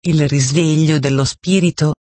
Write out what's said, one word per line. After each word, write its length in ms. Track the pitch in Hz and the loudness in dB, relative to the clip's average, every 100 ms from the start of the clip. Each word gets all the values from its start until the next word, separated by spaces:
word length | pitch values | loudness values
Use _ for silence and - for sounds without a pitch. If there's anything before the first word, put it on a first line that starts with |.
| 175 | 0
Il 200 | 160 143 | 0 0
risveglio 720 | 143 131 151 160 156 156 151 | 0 0 0 0 2 2 0
dello 280 | 139 135 135 | 0 0 -2
spirito 720 | - - 196 180 - 151 151 | -4 -2 0 0 0 -4 -4